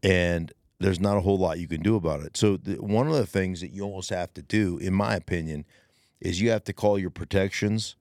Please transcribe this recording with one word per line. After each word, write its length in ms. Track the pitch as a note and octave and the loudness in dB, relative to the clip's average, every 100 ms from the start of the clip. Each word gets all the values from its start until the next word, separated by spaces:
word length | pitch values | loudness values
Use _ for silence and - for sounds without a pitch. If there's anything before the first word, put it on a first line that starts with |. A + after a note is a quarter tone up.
and 480 | G2 F#2 F2 E2+ E2 - _ _ | 4 4 4 0 -2 -10 _ _
there's 200 | G2 F2+ | 0 2
not 200 | G2+ G2+ | 2 2
a 20 | |
whole 160 | F#2+ G2 | 2 2
lot 220 | F#2 D#2+ | 2 -2
you 100 | E2 | -4
can 140 | E2 | -2
do 120 | F#2 | 2
about 280 | A2 E2 D2+ | 2 0 -4
it. 160 | D2 - | -6 2
So 180 | G#2+ G2 | 2 2
the, 200 | G2 G2 | -2 -6
one 300 | G#2 G#2+ C#3+ | 0 0 2
of 60 | |
the 140 | D#3 G#2+ | 0 0
things 340 | G2 F#2 F2+ | 0 -2 -4
that 100 | F2 | -8
you 120 | F#2+ | -8
almost 260 | G2+ F#2+ F2+ | -8 -8 -8
have 240 | F2+ F2 | -6 -6
to 80 | - | -10
do, 380 | C#2 G#2+ G2+ F2 | -2 2 2 0
in 160 | F#2+ | 0
my 200 | F#2+ G2+ | 0 2
opinion, 520 | G2+ - F2+ D#2 D2+ D2+ _ _ _ _ _ | -2 -2 -4 -4 -8 -10 _ _ _ _ _
is 180 | - F2 | -6 0
you 80 | A2+ | 2
have 120 | A2+ | 0
to 80 | - | -2
call 260 | F#2+ G#2+ G2+ | 0 2 2
your 120 | F#2 | -2
protections 880 | - E2+ G2 G2 - G#2 A2 A2 - | -8 -2 0 0 0 0 0 -4 -12